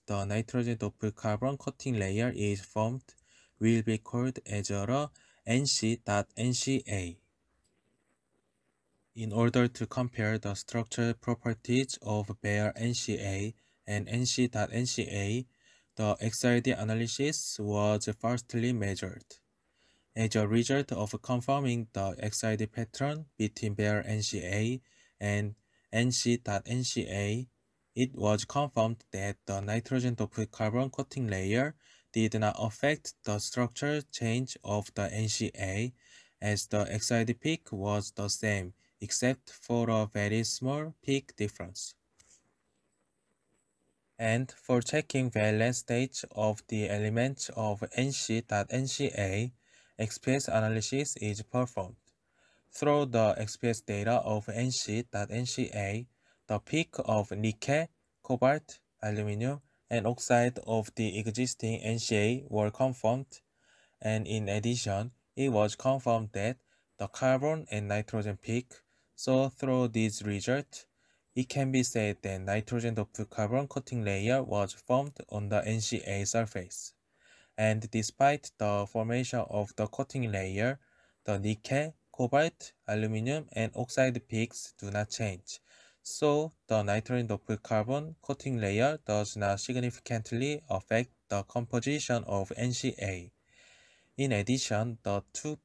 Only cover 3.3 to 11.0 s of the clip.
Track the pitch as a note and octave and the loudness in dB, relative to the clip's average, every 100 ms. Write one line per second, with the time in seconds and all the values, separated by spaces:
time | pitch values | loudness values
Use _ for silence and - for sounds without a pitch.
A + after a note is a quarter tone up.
3.3 | _ _ - A2 A#2 A2 A2 - A#2+ C3 | _ _ 2 4 4 4 0 -2 -2 -2
4.3 | - - G#2 G2 G2+ G2+ C3+ D3 - _ | -4 -6 -4 -2 -2 0 0 -2 -8 _
5.3 | _ - B2 C#3 - A2 A#2+ - G#2 - | _ 2 2 2 2 0 0 0 0 0
6.3 | - B2 B2 C3+ C3 - G2+ F2 E2+ _ | -2 0 0 0 0 0 -4 -4 -8 _
7.3 | _ _ _ _ _ _ _ _ _ _ | _ _ _ _ _ _ _ _ _ _
8.3 | _ _ _ _ _ _ _ _ A2+ A2 | _ _ _ _ _ _ _ _ -8 -2
9.3 | G#2+ A#2 B2+ A#2+ - A2+ B2+ A#2+ - G#2+ | 4 4 6 4 2 -4 -2 -4 0 0
10.3 | A2 G#2 G2 - A#2 A2 - | 0 -4 -6 -4 -4 -2 0